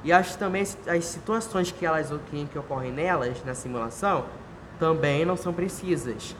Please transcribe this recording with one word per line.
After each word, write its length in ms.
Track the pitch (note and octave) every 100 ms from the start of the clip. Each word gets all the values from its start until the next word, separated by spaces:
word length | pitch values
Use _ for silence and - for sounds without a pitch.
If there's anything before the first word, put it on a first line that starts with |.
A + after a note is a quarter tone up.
e 80 | D3
acho 240 | F3+ F#3 -
também 240 | G3 F#3
as, 160 | G3 - -
as 160 | E3+
situações 640 | E3 E3+ - A3+ A3+ F#3 F3
que, 160 | -
elas, 280 | E3+ D#3 C#3+ D3 C#3
que, 140 | D3
que 120 | C#3+ D3+
ocorrem 360 | - C3 B2+
nelas, 500 | C3 F3 E3+ B2 B2
na 100 | C3
simulação, 720 | B2+ B2+ B2 A2+ - G3 E3 A#2+ - - - - -
também 460 | D#3+ D#3+ D3 C#3+
não 100 | E3+
são 160 | F3+ F3+
precisas. 840 | E3+ F#3 - F#3 D#3 B2 G#2 -